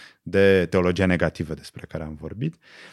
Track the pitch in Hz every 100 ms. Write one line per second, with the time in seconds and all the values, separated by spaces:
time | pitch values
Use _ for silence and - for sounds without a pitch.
0 | - _ - 98 98 95 85 95 90 87
1 | 92 87 82 - 78 76 - - - 80
2 | 78 78 78 92 123 - _ - -